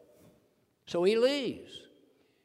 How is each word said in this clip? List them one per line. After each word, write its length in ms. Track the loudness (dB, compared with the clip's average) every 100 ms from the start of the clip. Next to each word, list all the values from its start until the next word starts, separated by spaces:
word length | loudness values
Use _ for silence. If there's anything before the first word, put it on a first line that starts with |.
| -20 _ -20 _ _ _ _ _ -8
So 160 | 0
he 120 | 2 4
leaves. 560 | 2 2 -4 -8 -12 -20 -20 _ _ _ _ _